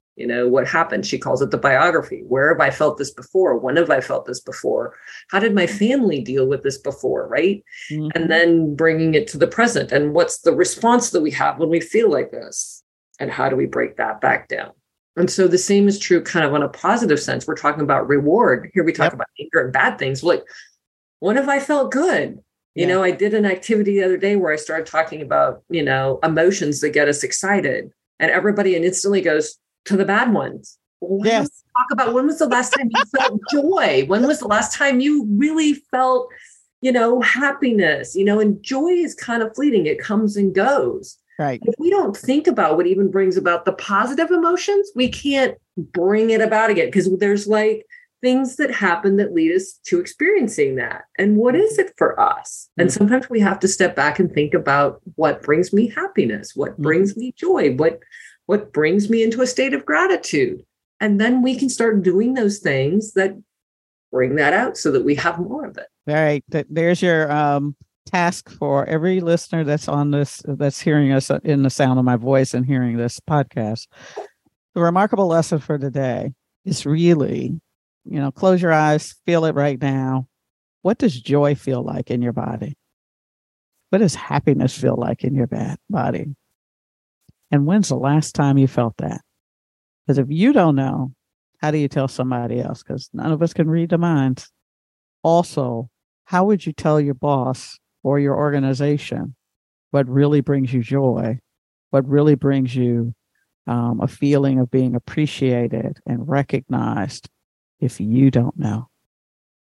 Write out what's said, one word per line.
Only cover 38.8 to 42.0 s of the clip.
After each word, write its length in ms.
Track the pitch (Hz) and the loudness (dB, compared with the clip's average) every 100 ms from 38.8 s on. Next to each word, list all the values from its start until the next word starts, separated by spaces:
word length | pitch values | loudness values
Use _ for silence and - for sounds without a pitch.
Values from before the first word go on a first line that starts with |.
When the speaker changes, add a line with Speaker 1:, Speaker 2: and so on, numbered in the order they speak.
| 339 | 0
Speaker 1:
is 260 | 349 311 - | 0 0 -6
kind 260 | - 233 | -6 -4
of 140 | 220 247 | -4 0
fleeting. 320 | 294 214 156 | 2 2 0
It 100 | - | -4
comes 380 | - 214 208 202 | -2 0 0 0
and 160 | 196 | 0
goes. 640 | 185 240 277 120 - - - _ - | 2 2 0 0 -4 -12 -20 _ -6
Speaker 2:
Right. 200 | 143 123 | -4 -2
Speaker 1:
If 100 | - - | -4 -2
we 100 | 330 | 0
don't 260 | 392 | 2